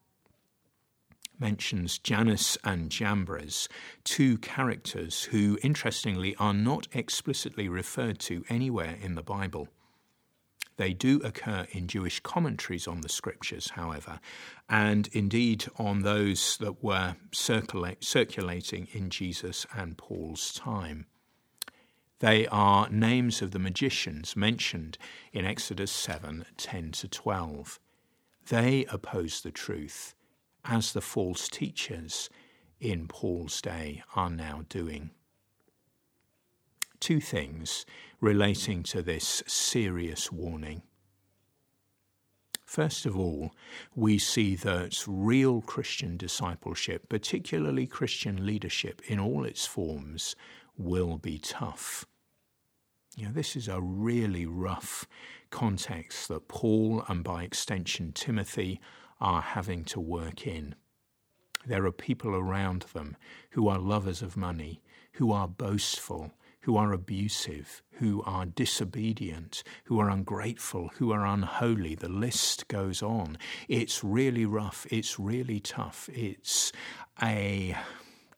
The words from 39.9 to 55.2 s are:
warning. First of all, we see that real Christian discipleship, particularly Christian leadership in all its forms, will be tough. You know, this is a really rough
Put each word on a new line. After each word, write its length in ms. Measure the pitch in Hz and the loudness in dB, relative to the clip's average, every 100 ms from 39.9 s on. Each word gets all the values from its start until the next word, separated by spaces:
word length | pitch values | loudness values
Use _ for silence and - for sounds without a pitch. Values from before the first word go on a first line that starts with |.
| 87 85 80 - | 2 -2 -4 -6
warning. 500 | 85 87 80 76 80 - _ _ _ _ _ _ _ _ _ _ _ _ _ _ _ _ - | -4 -6 -6 -8 -10 -14 _ _ _ _ _ _ _ _ _ _ _ _ _ _ _ _ -10
First 420 | - - 156 - 120 | -6 0 2 2 0
of 120 | 95 | 2
all, 340 | 90 76 78 - - - - | 0 0 -4 -8 -18 -16 -10
we 240 | - 107 101 | 2 6 6
see 380 | - 123 101 90 | 4 4 4 2
that 480 | 98 90 90 - - | 2 2 0 -4 -4
real 560 | 95 104 131 135 120 | 0 4 6 6 4
Christian 540 | - - - - 113 85 | 0 -6 -4 -4 -4 -4
discipleship, 960 | 90 - 87 82 87 87 - 82 - | -4 -4 -4 -4 -6 -4 -4 -4 -2
particularly 760 | 107 - - 175 82 151 135 131 | -2 0 -4 -2 0 2 2 0
Christian 600 | - - - 110 95 98 | -2 -2 -2 -2 -2 0
leadership 560 | 104 87 - - - - | 0 -2 -4 -4 -6 -2
in 120 | 104 | 0
all 240 | 101 139 | 2 0
its 220 | - - - | -2 -4 -4
forms, 720 | - 82 71 71 82 - - - - - - | -2 -2 -4 -8 -6 -6 -8 -14 -20 -18 -8
will 400 | 87 90 87 82 | 0 2 2 0
be 200 | 82 78 | -4 -6
tough. 680 | - - - - - - - _ _ _ _ _ _ _ _ _ _ - | -6 -6 -6 -8 -8 -8 -10 _ _ _ _ _ _ _ _ _ _ -10
You 80 | 104 | -6
know, 80 | |
this 240 | 143 147 135 | -4 -4 -4
is 100 | 104 | -4
a 140 | 92 | -2
really 640 | 90 95 113 120 107 90 85 | -2 0 2 2 2 0 -2
rough 600 | 87 92 92 - - - - | -2 -2 -4 -6 -8 -10 -16